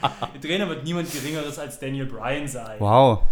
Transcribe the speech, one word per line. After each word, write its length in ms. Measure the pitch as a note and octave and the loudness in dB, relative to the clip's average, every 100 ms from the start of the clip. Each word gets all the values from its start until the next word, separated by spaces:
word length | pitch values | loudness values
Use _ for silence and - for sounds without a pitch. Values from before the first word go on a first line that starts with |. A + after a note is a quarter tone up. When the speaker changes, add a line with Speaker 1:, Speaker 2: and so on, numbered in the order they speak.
| - - - | -4 -4 -10
Speaker 1:
Ihr 80 | C3+ | -10
Trainer 260 | D3+ F#3 F#3+ | -6 -4 -4
wird 140 | D3 | -6
niemand 280 | D3+ F3 E3 | -6 -6 -4
Geringeres 460 | C#3+ C#3 D#3+ D3 C#3 | -6 -6 -6 -8 -10
als 220 | D3 - | -12 -10
Daniel 260 | C3+ C3+ C3 | -8 -6 -6
Bryan 400 | A2+ A#2 D3 C#3+ | -6 -4 -4 -6
sein. 320 | B2+ A2 G#2+ | -8 -10 -4
Speaker 2:
Wow. 420 | G#2 A#2 C3+ G#2 - | 4 6 6 8 6